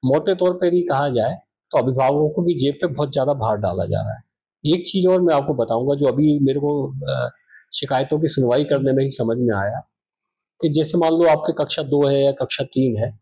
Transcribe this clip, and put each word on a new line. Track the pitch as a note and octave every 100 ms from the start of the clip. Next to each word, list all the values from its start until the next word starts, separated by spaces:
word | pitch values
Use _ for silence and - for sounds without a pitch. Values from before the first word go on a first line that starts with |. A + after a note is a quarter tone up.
मोटे | C3 C#3+ D#3
तौर | F#3 F3+
पर | F3+ F3+
यदि | F3
कहा | F3 C3+ C#3+
जाए | B2 A2+ E3 _ _ _
तो | D3+
अभिभावकों | B2 C3 C3 D3 D3+ D3+
की | F3
जेब | E3 C#3
पे | C#3+ F3
बहुत | C3 D3
ज़्यादा | C#3+ C3+
भार | C#3+ A2 G#2+
डाला | G2+ F2+
जा | F#2+ G2+
रहा | G#2
है। | - _ _ _ _
एक | D3 F3 F3
चीज़ | F#3+ F3+
और | F#3
मैं | F3
आपको | D3+ C#3+
बताऊंगा | C3+ A#2 A#2 C3
जो | C#3+ C#3
अभी | B2+ D3+ D3
मेरे | C3+ C#3
को, | C#3+ D3 C3+ C3+ C#3
अ, | C3 B2 - _ - _
शिकायतों | - - C3 C#3 D#3
की | D#3
सुनवाई | D3+ B2+ B2
करने | D3 C#3 C#3
में | C3+
ही | C3+
समझ | - A#2 A#2
में | A#2+ G2+
आया | G2 B2 - _ _ _ _ _ _ _
कि | D#3+
जैसे | D3 D3+ F3+
मान | D#3+
लो | E3 E3+
आपके | D#3 - -
कक्षा | D3 -
दो | C#3+ C#3+ C#3
है | C#3
या | C#3
कक्षा | C#3 B2+ -
तीन | C3+ - C3 A2
है | A2+ -